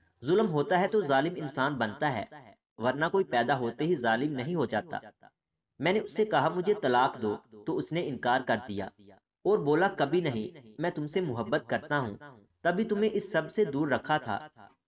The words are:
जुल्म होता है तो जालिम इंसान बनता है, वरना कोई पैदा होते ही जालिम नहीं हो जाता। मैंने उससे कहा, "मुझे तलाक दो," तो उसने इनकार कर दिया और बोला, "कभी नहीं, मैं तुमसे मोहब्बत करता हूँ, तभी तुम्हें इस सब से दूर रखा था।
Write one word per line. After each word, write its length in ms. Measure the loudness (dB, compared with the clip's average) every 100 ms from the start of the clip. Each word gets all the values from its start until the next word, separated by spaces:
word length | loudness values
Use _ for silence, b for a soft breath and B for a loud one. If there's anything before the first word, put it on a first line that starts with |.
| _ _
जुल्म 220 | 2 2 4
होता 320 | 2 2 2
है 100 | 2
तो 140 | 2
जालिम 360 | 2 2 2 -2
इंसान 380 | -6 -2 0 0
बनता 340 | -4 -2 -2
है, 200 | -2 -6 -12 -20 -20 _ -4
वरना 280 | -2 0 0
कोई 160 | 2
पैदा 300 | 2 2 2 0
होते 300 | -2 -2 -2
ही 100 | 0
जालिम 360 | 2 2 0
नहीं 240 | -2 -4 -2
हो 100 | 0
जाता। 360 | -2 -4 -8 -12 -20 -20 _ _ _ _ -4
मैंने 180 | 0 0
उससे 260 | 0 -2 2
कहा, 240 | 4 2
"मुझे 240 | 2 0
तलाक 440 | 0 2 4 2 0
दो," 180 | -4 -4 -8 -12
तो 100 | -6
उसने 280 | -4 -4 -4
इनकार 400 | -4 -2 0 0
कर 160 | 0 -2
दिया 340 | -2 -6 -8 -12 -20 -20 _ _ 0
और 160 | 2
बोला, 260 | 2 4 2
"कभी 340 | 2 0 2
नहीं, 320 | 0 -2 -6 -10 -16 -6
मैं 120 | -4
तुमसे 300 | -4 -4 -2
मोहब्बत 440 | -2 -2 -2 -2 -2
करता 280 | -4 -2 -2
हूँ, 200 | -2 -8 -16 -20 _ _
तभी 200 | -2 0 0
तुम्हें 260 | 0 0
इस 200 | 0 -2
सब 160 | -2 -2
से 180 | 0 0
दूर 280 | 0 2
रखा 260 | 0 2 0
था। 300 | 0 -6 -6 -18 -20 _